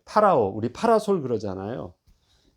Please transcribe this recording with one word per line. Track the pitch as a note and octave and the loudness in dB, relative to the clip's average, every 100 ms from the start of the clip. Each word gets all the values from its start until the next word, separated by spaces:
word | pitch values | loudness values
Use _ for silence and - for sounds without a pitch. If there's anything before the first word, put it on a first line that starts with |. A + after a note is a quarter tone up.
파라오, | - G#3+ G#3 D#3 G2 | -4 2 4 4 2
우리 | G#2+ A#2 | 0 -6
파라솔 | - A3+ A3 G#3+ F#3+ | -2 2 2 2 -2
그러잖아요. | C3 A2 G#2 F#2 G2 B2+ F2+ - _ _ _ _ _ | -2 -4 -4 -8 -8 -8 -12 -16 _ _ _ _ _